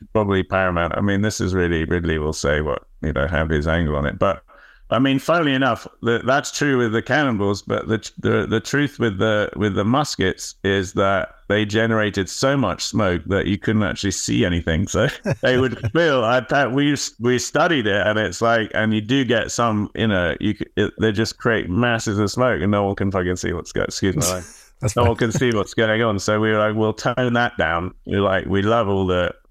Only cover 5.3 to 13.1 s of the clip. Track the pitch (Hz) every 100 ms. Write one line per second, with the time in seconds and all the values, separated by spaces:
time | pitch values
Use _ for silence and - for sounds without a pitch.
5.3 | 170 151 131 135 110 - - 117 117 120
6.3 | 143 135 - 147 131 120 110 110 135 139
7.3 | 107 101 101 - 107 - 107 - - -
8.3 | 110 - 110 - 139 147 - 117 95 110
9.3 | 107 104 - 104 95 104 135 147 - 95
10.3 | - - - 98 98 92 107 98 95 -
11.3 | - - 104 104 110 113 113 104 101 92
12.3 | - 135 139 104 - - 110 98